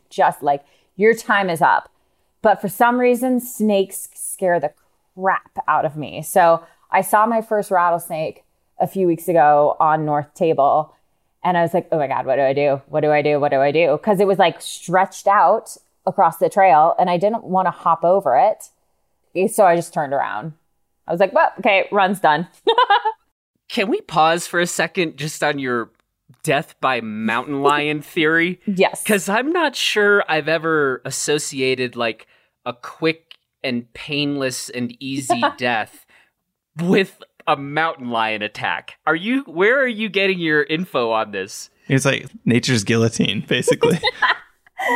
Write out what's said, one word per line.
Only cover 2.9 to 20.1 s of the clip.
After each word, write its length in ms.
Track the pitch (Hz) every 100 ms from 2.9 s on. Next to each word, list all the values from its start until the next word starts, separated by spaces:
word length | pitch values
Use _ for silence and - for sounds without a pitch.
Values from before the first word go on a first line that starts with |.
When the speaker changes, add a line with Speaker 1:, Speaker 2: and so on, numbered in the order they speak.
| 247
Speaker 1:
reason, 400 | 247 240 254 247
snakes 680 | 247 - 214 202 196 - -
scare 460 | - - - 185 175
the 140 | 151 - _ _ _ -
crap 420 | 185 165 - - -
out 160 | 151
of 140 | 156 151
me. 240 | 120 90
So 400 | 156 196 170 165 - _ _
I 100 | 190
saw 240 | 190 214 220
my 160 | 226
first 300 | 220 208 190
rattlesnake 720 | 185 175 170 - 160 156 - _ _ _ -
a 80 | 180
few 220 | 190 180
weeks 200 | 165 -
ago 480 | 170 147 147 147 -
on 260 | 156 156 151
North 260 | 147 139 -
Table. 580 | 170 143 139 135 156 _ _ _ _ _
And 140 | 175 175
I 60 |
was 100 | 170
like, 140 | - -
"Oh 60 | 165
my 80 | 135
God, 220 | 127 131
what 80 | 131
do 80 |
I 100 | 135
do? 260 | 135 143 135 -
What 140 | 151
do 100 | 151
I 120 | 147
do? 160 | 143 147
What 100 | 143
do 100 | 139
I 120 | 139
do?" 260 | 147 170 151
'Cause 220 | 220 190
it 80 | 202
was, 100 | 185
like, 240 | 175 -
stretched 680 | - - - 185 190 - 196
out 480 | 202 175 226 - - _ _ -
across 320 | 185 170 -
the 120 | 170
trail 440 | 202 190 156 160 -
and 100 | 180
I 80 | 175
didn't 280 | 202 226 143
wanna 260 | 185 180
hop 340 | - 175 165 170
over 320 | 196 147 127
it. 320 | 196 - - _ _ _ _ _ _ 170 196
So 140 | 220 190
I 100 | 170
just 160 | 160
turned 220 | 175 143